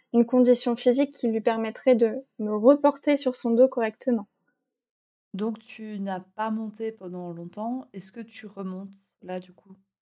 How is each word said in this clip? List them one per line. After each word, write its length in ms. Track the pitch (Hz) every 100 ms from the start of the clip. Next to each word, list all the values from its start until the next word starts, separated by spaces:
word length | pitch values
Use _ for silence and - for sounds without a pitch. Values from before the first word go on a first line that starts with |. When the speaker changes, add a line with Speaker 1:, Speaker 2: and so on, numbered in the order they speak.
| _
Speaker 1:
une 120 | 233 233
condition 500 | 254 247 240 240 233
physique 400 | 254 254 285 -
qui 140 | 233
lui 120 | 220
permettrait 540 | 226 226 220 - 262 226
de 280 | 226 233 - -
me 160 | 208 214
reporter 640 | 233 285 285 277 294 285
sur 180 | 262 247
son 160 | 240
dos 160 | 233 262
correctement. 600 | 254 220 - 254 226 202 _ _ _ _ _ _ _ _ _ _
Speaker 2:
Donc 260 | 190 220 220
tu 400 | - - 214 202
n'as 200 | 196 185
pas 320 | 185 - 220
monté 400 | 220 220 214 220
pendant 400 | 220 185 180 175
longtemps. 560 | 170 175 208 226 262 -
Est-ce 180 | 196 -
que 100 | 233
tu 240 | 226 - 208
remontes 440 | 196 190 185 196 - _ _
là, 180 | 180 185
du 120 | 185
coup ? 220 | _ 196 - _ _ _